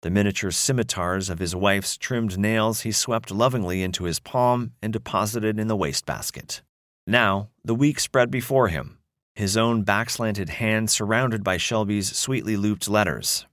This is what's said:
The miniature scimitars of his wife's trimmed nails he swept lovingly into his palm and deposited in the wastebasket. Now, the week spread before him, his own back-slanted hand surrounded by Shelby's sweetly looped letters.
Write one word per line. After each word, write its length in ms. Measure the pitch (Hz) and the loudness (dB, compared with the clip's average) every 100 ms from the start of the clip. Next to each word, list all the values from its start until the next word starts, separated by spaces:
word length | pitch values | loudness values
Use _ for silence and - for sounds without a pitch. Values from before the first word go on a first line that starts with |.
The 80 | 82 | 0
miniature 420 | 95 101 95 98 | 2 2 0 -2
scimitars 760 | 85 - 131 110 - 87 95 95 | -2 0 0 0 -2 -2 -2 -2
of 120 | 85 | -4
his 140 | 90 | -4
wife's 420 | 90 101 98 98 - | 0 2 2 -2 -8
trimmed 420 | - 123 113 92 | -4 -2 -2 0
nails 440 | 104 110 110 107 | 0 2 2 0
he 100 | 113 | -2
swept 380 | 107 - 113 - | -2 0 -2 -2
lovingly 520 | 98 123 127 92 90 | 2 2 2 -2 -2
into 220 | 95 90 | -2 -2
his 160 | 90 80 | -4 -4
palm 520 | - 127 123 123 117 - | -4 2 2 2 -2 -8
and 120 | 110 | -6
deposited 680 | 113 - 104 104 117 107 107 | -6 -2 0 0 0 -2 0
in 80 | 107 | 0
the 100 | 107 | 0
wastebasket. 840 | 80 69 - 64 - - - - _ _ _ _ - | 0 -2 -4 -6 -6 -10 -12 -12 _ _ _ _ 0
Now, 420 | 117 110 98 104 _ | 4 4 2 -2 _
the 100 | - | -4
week 240 | 117 143 147 | 2 2 2
spread 320 | - 135 120 | 0 2 2
before 380 | - 123 135 117 | 0 0 4 4
him, 300 | 80 64 - _ _ _ | 2 -6 -14 _ _ _
his 220 | - 101 104 | -4 0 2
own 260 | 113 117 | 2 2
back-slanted 680 | 101 101 117 - 113 104 95 | 2 2 0 -2 -2 -2 -4
hand 420 | - 113 110 110 | -2 0 0 0
surrounded 520 | - 104 113 131 113 | 0 2 2 2 0
by 140 | 95 90 | 0 0
Shelby's 600 | - 113 104 104 95 - | 0 0 0 0 0 -4
sweetly 400 | - 131 - 104 | -2 -2 -2 0
looped 320 | 104 104 - | 0 -2 0
letters. 580 | 104 95 64 - - - | 2 2 0 -2 -4 -6